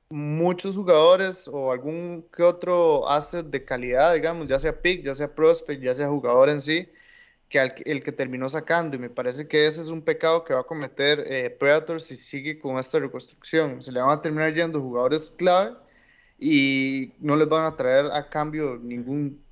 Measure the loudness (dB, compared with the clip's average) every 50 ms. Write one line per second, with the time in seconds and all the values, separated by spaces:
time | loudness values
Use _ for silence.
0 | _ _ -10 -8 -6 -4 -2 0 0 0 0 -2 -6 -8 -6 -6 2 4 6 8
1 | 8 8 6 6 4 -2 -4 -8 -12 -10 -8 -6 -4 -4 -4 -4 -6 -8 -8 -8
2 | -8 -10 -12 -12 -14 _ -2 4 4 4 4 2 -2 0 2 4 4 4 4 4
3 | 2 2 2 0 0 -2 -6 -8 -8 -6 -6 -8 -4 -4 -6 -6 -4 0 2 4
4 | 4 4 4 2 0 -2 -2 -4 -4 -2 -2 0 0 -2 -4 0 0 0 0 0
5 | -2 -8 -6 -4 -6 -6 -2 4 6 6 6 4 2 -8 -10 -4 -2 -2 0 0
6 | 0 -2 -2 0 2 4 6 6 6 6 4 0 0 0 -2 -2 -2 -6 _ _
7 | _ _ _ _ _ _ _ _ _ _ 0 0 0 0 -2 -8 -6 -6 -6 -4
8 | -4 -8 -6 -6 -6 -6 -4 -6 -6 -6 -6 -8 -2 0 0 0 0 -2 -6 -8
9 | -10 -10 -10 -6 -6 -6 -6 -8 -10 -2 2 2 2 2 0 -2 -8 -8 -10 -6
10 | -4 -4 -4 0 0 0 0 0 0 -2 -4 -4 -4 -4 -8 -10 -10 -10 -4 -2
11 | 2 2 2 0 0 -6 -4 -4 -4 -6 -4 0 2 4 4 4 2 -2 -8 -8
12 | -8 -12 -14 -14 -12 -12 -12 -10 -10 -10 -12 -10 -8 -6 -6 -6 -6 -2 -2 -2
13 | -2 -2 -8 -12 -16 -18 _ _ _ -2 0 0 0 0 -4 -10 -14 -8 -4 0
14 | 2 2 2 2 0 -4 -2 0 0 0 0 0 -2 -2 -2 -6 -6 -4 -4 0
15 | 0 0 0 0 -4 -8 -8 -2 2 4 4 4 2 0 -6 -14 _ _ _ _
16 | _ _ _ _ _ _ _ _ 0 2 4 4 4 4 2 0 0 0 -2 -4
17 | -6 -8 -12 _ -2 0 2 2 4 4 4 2 2 0 -2 -2 0 4 4 4
18 | 4 2 -2 -4 -6 -4 -4 -4 -4 -4 -4 -4 -4 -4 -6 -8 -10 -10 -10 -8
19 | -6 -6 -4 -4 -4 -4 -6 -10 -20 _